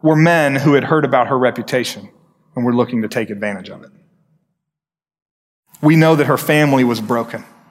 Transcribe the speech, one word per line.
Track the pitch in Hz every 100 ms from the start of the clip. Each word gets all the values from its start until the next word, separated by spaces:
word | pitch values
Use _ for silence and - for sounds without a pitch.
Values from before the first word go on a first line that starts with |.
were | 156 156
men | 160 170 147 135
who | 151
had | 143
heard | 123 160
about | 143 127 120
her | 135
reputation | 127 113 110 131 120 - 98 _ _ _ _ -
and |
were | 120
looking | 120 120 123
to | 107
take | - 107
advantage | 104 107 98 90
of | -
it. | - _ _ _ _ _ _ _ _ _ _ _ _ _ _ _ _ _ _ _
We | 151
know | 160 160 160
that | 143
her | 139
family | - 151 147 135
was | 123 110
broken. | 107 120 113 113 - _ _